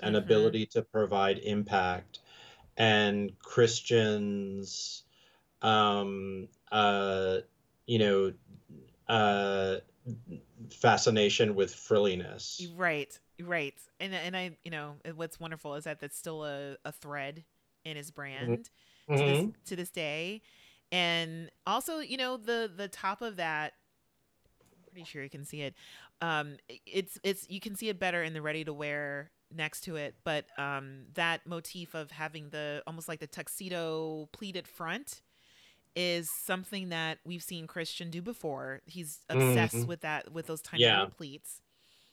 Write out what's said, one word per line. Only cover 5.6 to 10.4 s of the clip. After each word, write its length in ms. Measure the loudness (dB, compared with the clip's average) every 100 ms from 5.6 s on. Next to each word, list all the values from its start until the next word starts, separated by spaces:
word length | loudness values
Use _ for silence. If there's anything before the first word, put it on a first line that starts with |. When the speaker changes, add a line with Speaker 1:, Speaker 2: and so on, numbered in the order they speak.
Speaker 1:
um, 880 | 4 6 6 4 0 -4 -6 -8 -10 _ 0
uh, 640 | 4 6 4 2 2 2 2 -2 _ _ _ 0
you 120 | 4
know, 320 | 6 6 4 0 -14 -20 -20 -20 -20 _ 2
uh, 680 | 4 6 6 4 2 2 0 -6 _ -10 -10 -10 -14